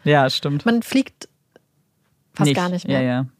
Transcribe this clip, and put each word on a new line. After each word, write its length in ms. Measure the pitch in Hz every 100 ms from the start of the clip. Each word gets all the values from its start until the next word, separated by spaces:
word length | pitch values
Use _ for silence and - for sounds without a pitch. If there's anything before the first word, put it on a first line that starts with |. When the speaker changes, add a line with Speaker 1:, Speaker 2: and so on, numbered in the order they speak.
| 147
Speaker 1:
Ja, 240 | 147 131
stimmt. 360 | - 151 143 233
Speaker 2:
Man 160 | 233
fliegt 460 | - 269 - - - _ _ _ _ _ _ _ _ _ _
fast 140 | - 147
Speaker 1:
Nicht. 80 | 139
Speaker 2:
gar 120 | 180
nicht 180 | 180 -
mehr. 140 | 135
Speaker 1:
Ja, 60 | 127
ja. 180 | 123 131